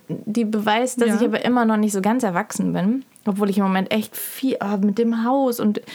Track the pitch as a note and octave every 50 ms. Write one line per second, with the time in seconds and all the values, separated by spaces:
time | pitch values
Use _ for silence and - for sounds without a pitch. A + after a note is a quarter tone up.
0 | _ - - - - - G#3 A#3 A#3 G#3 A3 G#3+ G3+ G#3+ G#3+ A3+ B3+ B3+ - B3
1 | A#3 A3+ G#3 G#3+ B3 - - - - - B3 B3 A#3 A3 A3 G#3+ G#3+ G#3 G3+ F#3+
2 | F#3 G3+ A#3 C4 B3+ G3 F3 F3 G#3+ - - - F#3 F3+ E3+ E3+ F3 G3+ B3 C4+
3 | C4 - _ - _ G#3+ F#3+ G3+ G#3 G3+ F#3+ G#3 G3 F#3+ F#3+ F#3+ F3+ - - A3
4 | G#3+ - - - - - - - - C4 - - - G3+ G#3 G3 G3 G#3 G3 -
5 | A#3 A#3 A#3 A3+ A3+ A#3+ C4 C#4 C4+ B3+ A#3+ - - G#3 G#3 - - -